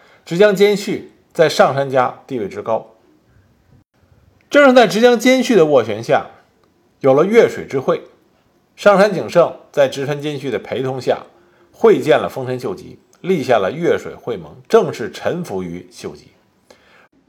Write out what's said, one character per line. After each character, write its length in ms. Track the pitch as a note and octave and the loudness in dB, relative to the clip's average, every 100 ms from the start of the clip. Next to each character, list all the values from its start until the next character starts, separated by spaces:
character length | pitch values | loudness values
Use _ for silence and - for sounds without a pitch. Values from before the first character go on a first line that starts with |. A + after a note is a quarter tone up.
| _ _ - | _ _ -4
直 120 | E3+ | 2
江 180 | G#3 G3 | 2 4
兼 200 | G3+ G3+ | 2 0
续 360 | G#3 C3+ - _ _ | -4 -8 -10 _ _
在 160 | - D#3 | 0 0
上 280 | - F3 C3+ | 2 2 0
杉 120 | C#3 | -2
家 340 | C3 B2 - - | 0 -2 -4 -10
地 140 | B2 | -8
位 80 | F#2+ | -8
之 160 | G2 | -8
高。 320 | A2 A2 - _ _ _ _ _ _ _ _ _ _ _ _ _ _ _ _ | -6 -6 -6 _ _ _ _ _ _ _ _ _ _ _ _ _ _ _ _
正 160 | C#4+ C#4 | 4 6
是 80 | |
在 140 | B3 G#3 | 6 4
直 120 | G3 | 4
江 200 | B3 A#3 | 2 4
兼 240 | B3 C4 | 2 2
续 120 | B3 G3+ | 2 2
的 100 | D#3 | 4
斡 200 | C3+ A2 | 2 0
旋 180 | G#2 | -4
下， 220 | A#2 B2 - _ _ _ _ _ _ _ | -2 -2 -2 _ _ _ _ _ _ _
有 120 | C3+ | 0
了 100 | C#3 | 2
越 240 | G3 A#3 E3 | 2 4 2
水 200 | - - | 0 -8
之 120 | G2+ | -6
会。 220 | - - - _ _ _ _ _ _ - | -4 -4 -6 _ _ _ _ _ _ -2
上 220 | G3+ F#3+ | 2 4
杉 160 | G#3 | 2
景 160 | E3 G#2+ | -2 -2
胜 260 | E3+ C3+ - _ | 0 0 -2 _
在 160 | D3 C3+ | -2 -2
直 180 | C#3 C#3 | -2 -8
川 140 | D3 | -6
兼 200 | D3 C#3 | -8 -8
续 100 | C3+ | -6
的 80 | G2+ | -8
陪 240 | - G#2 | -6 -8
同 180 | C3 C3 | -6 -6
下， 200 | - - - _ _ _ _ | -4 -6 -8 _ _ _ _
会 300 | _ A3+ D3 | _ 2 4
见 160 | C3+ C3 | 2 0
了 100 | F2 | -2
丰 200 | C3+ B2+ | -8 -8
臣 120 | B2+ | -8
秀 140 | B2+ | -8
吉， 240 | E2+ - - _ _ | -10 -14 -20 _ _
立 220 | E3+ F3+ | -4 -2
下 160 | B2 A2 | 0 0
了 120 | F#2+ | 0
越 240 | D3 D#3+ G2 | -4 -2 -2
水 200 | D#2+ - | -6 -14
会 200 | - G2+ | -12 -12
盟， 220 | D#2 - - | -12 -20 0
正 240 | A3+ D#3 | 0 0
式 200 | - G#2+ | -6 -10
臣 320 | - - E3 | -8 -8 -8
服 180 | D#3+ F#2+ | -8 -10
于 260 | F2+ F2 - | -10 -12 -16
秀 240 | - F#2 D2 | -18 -16 -16
吉。 160 | _ _ _ _ _ _ _ _ _ _ | _ _ _ _ _ _ _ _ _ _